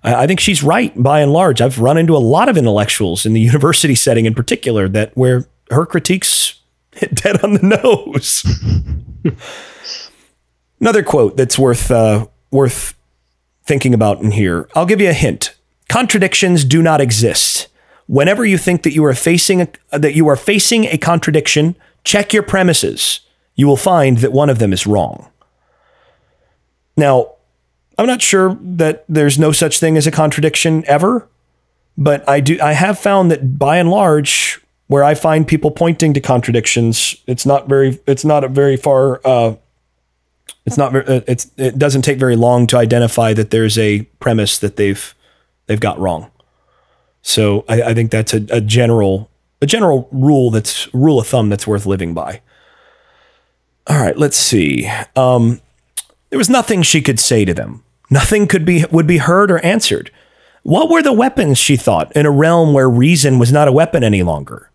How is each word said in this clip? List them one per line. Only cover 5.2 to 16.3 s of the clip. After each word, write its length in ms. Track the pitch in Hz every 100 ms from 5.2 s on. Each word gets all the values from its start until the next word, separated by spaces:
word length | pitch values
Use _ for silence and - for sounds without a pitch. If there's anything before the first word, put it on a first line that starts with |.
| 127 123 147 _ _
her 140 | 123
critiques 760 | 170 175 - 185 - - - - _ _ _
hit 220 | - -
dead 280 | 120 202 190
on 100 | -
the 80 | 208
nose. 800 | 185 220 262 214 - 135 - - - - 110 - - - - -
<laughs> 120 | - - - - - - - - - _ _ _ _ _ _ _
Another 220 | 220 220
quote 340 | 170 151 107 131
that's 220 | 127 -
worth, 320 | 135 120 -
uh, 360 | 120 110 107 113 _ _
worth 420 | 135 135 - - - _ _ _ _ _ _
thinking 280 | - 139 131
about 280 | 120 107 101
in 100 | 107
here. 380 | 104 98 85 - -
I'll 100 | 175
give 140 | 208
you 100 | 196
a 40 |
hint. 400 | 160 165 135 - _ _ _ _
Contradictions 760 | 226 247 214 190